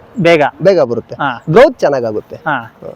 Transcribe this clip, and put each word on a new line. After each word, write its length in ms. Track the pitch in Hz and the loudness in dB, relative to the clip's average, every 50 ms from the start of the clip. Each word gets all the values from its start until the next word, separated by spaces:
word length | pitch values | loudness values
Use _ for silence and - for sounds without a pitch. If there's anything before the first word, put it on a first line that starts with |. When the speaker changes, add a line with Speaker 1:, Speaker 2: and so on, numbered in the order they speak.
| - _ - 254 | -20 _ -6 -2
Speaker 1:
ಬೇಗ? 220 | 165 170 170 151 143 123 - - | 2 2 2 2 2 -2 -2 0
Speaker 2:
ಬೇಗ 200 | 151 190 196 170 | 0 2 2 2
ಬರುತ್ತೆ. 340 | 143 117 120 113 - - 135 | 0 0 -2 -6 -6 -10 -8
Speaker 1:
ಹಾ. 280 | - 151 139 120 117 - - | -6 -6 -6 -6 -6 -6 0
Speaker 2:
ಗ್ರೋತ್ 300 | 156 214 269 330 247 - | 4 4 4 4 2 0
ಚೆನ್ನಾಗಾಗುತ್ತೆ. 560 | - 156 143 131 120 113 107 104 - _ 131 | -2 -2 0 -2 -4 -4 -6 -6 -10 _ -16
Speaker 1:
ಹಾ. 380 | 120 - 160 143 123 117 113 _ _ - - - | -10 -6 -6 -6 -6 -6 -12 _ _ -20 -20 -12